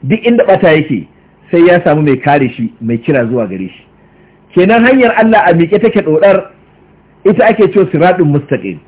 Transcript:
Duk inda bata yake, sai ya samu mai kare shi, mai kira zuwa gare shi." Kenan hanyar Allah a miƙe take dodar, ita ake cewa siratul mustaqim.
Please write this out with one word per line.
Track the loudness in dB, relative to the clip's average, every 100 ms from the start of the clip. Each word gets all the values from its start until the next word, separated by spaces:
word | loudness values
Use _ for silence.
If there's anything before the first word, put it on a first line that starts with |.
Duk | -4 -4 0
inda | 0 0
bata | 2 2 0
yake, | 0 -6 -8 _ _ _ _
sai | 2 2
ya | 2
samu | 0 0
mai | 0 -2
kare | 0 0 -2
shi, | -4 -10 -8
mai | -6 -6
kira | -2 -2 -2
zuwa | -4 -6
gare | -8 -12
shi." | -14 _ _ _ _ _ _ _
Kenan | 0 2 2 2
hanyar | 2 2 2
Allah | 2 2 2
a |
miƙe | 2 0 0
take | 0 -2 -2
dodar, | 2 2 2 -4 _ _ _ _ _ _ _ -2
ita | 2 0
ake | 2 0
cewa | 2 0
siratul | 0 0 0 0
mustaqim. | -2 -4 -8 -8 -14